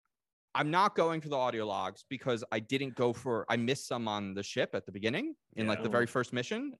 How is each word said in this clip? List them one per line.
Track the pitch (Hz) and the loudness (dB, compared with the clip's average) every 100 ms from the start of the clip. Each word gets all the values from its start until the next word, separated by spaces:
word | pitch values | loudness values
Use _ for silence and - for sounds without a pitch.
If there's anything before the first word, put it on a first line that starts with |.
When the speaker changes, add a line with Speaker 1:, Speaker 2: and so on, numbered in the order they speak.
| _ _ _ _ _ | _ _ _ _ _
Speaker 1:
I'm | 131 151 | 0 2
not | 170 202 - | 4 4 4
going | 165 160 | 2 0
for | 151 | -2
the | 139 | 0
audio | 127 117 107 | 0 0 -2
logs | 98 92 92 - | -2 -4 -6 -12
because | 135 135 117 - | -4 -2 -2 0
I | 113 | -4
didn't | 110 135 135 120 | 0 -2 -2 2
go | 123 | 0
for, | 120 131 113 - | 2 -2 -2 2
I | 117 | 2
missed | 117 127 - | 2 0 -2
some | 123 113 | -4 -2
on | 104 98 | -2 -2
the | 95 | -4
ship | 101 - 147 | -2 -2 0
at | 104 - | -2 -6
the | |
beginning | 98 110 151 311 302 _ - | -4 -2 0 -4 -8 _ -2
in, | 110 | 0
like, | 104 | 0
Speaker 2:
Yeah. | |
Speaker 1:
the | 110 | 2
very | 120 120 | 2 2
first | 131 120 | 0 0
mission. | 123 123 220 285 | -2 -2 -4 -4